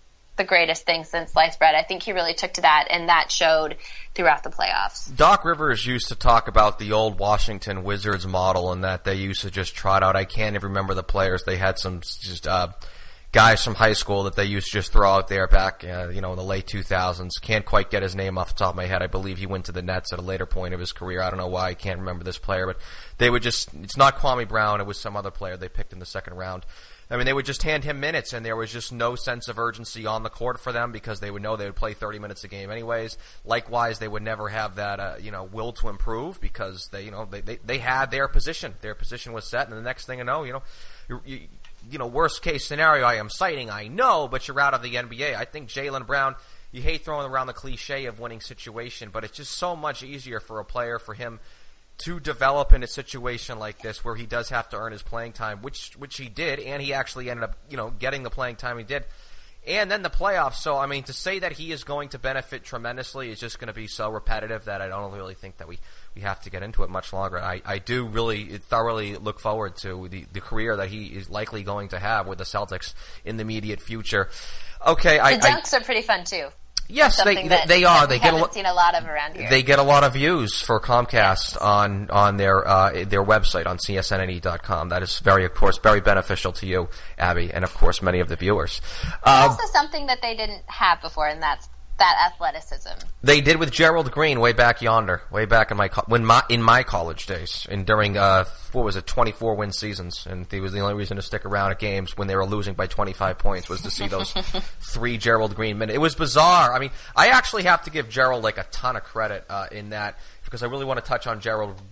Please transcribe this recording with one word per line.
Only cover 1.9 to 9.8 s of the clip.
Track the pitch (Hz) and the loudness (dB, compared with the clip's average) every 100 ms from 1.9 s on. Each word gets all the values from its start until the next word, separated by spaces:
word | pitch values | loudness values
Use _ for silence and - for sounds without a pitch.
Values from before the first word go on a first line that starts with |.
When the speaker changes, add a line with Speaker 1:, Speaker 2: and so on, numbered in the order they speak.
| 185 | -6
Speaker 1:
he | - | -4
really | 185 165 | -2 -2
took | 165 180 | -2 -6
to | - | 2
that, | 160 151 - | 4 4 4
and | 175 170 | 0 4
that | 165 - | 4 4
showed | - 165 160 151 - - - - - | 2 4 4 2 -6 -12 -12 -10 2
throughout | 170 139 | 2 2
the | 151 | 0
playoffs. | - 92 - 98 - - 135 | -2 -2 0 -2 -6 -6 6
Speaker 2:
Doc | 160 202 | 6 6
Rivers | 165 151 151 110 123 | 4 0 0 0 -2
used | 123 - | -2 -4
to | - | 2
talk | 127 113 - | 6 6 6
about | 107 107 - | 6 6 4
the | 104 | 0
old | 107 110 101 | 2 2 0
Washington | 101 104 - 98 104 95 | 2 4 4 2 -6 -6
Wizards | 95 101 104 95 92 | -2 -2 -2 -2 0
model | 92 92 92 90 | 2 4 2 0
and | 90 | -2
that | 95 92 | -2 -2
they | 101 98 | -2 -2
used | 98 98 | -2 -4
to | 98 | -6
just | 98 90 | -6 -6
trot | - | -2